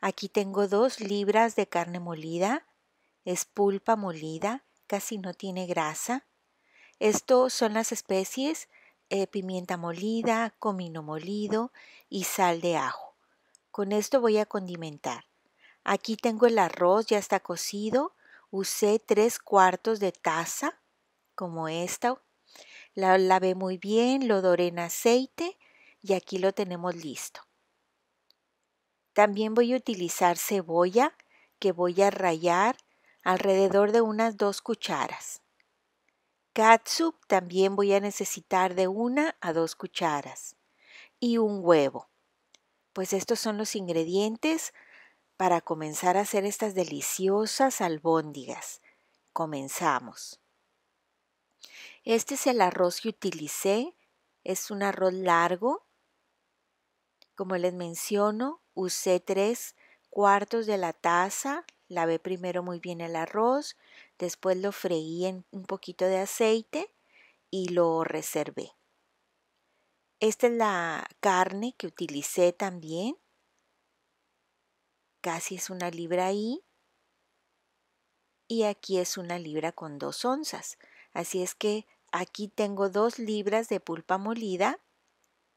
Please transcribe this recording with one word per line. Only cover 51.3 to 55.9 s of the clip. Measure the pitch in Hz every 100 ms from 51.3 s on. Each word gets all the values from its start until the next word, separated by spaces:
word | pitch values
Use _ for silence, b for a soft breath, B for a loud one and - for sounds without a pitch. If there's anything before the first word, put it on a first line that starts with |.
| _ _ _ B B B B
Este | - 226 - 277
es | -
el | 240
arroz | 180 185 175 -
que | 226
utilicé. | - 190 165 147 - 196 208 311 - _ _ _ _
Es | - 185 -
un | 202
arroz | 202 185 185
largo. | 185 185 170 175 180 226 339 _